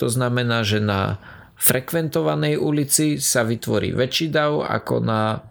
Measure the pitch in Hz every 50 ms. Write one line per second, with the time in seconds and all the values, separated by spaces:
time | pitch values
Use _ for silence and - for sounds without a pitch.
0 | 135 123 113 127 123 123 120 123 120 120 117 117 110 101 107 107 107 104 101 95
1 | 98 104 101 - - - - - - - - - - - 123 131 131 - 165 165
2 | 160 151 - 165 156 156 151 151 151 151 151 - - 151 147 151 143 139 - -
3 | 156 151 147 143 - - - 123 113 113 120 110 - 117 107 101 98 95 - 113
4 | 127 135 - - 165 156 151 156 147 147 151 151 - - 107 117 - - 127 117
5 | 117 117 110 110 110 110 110 - - -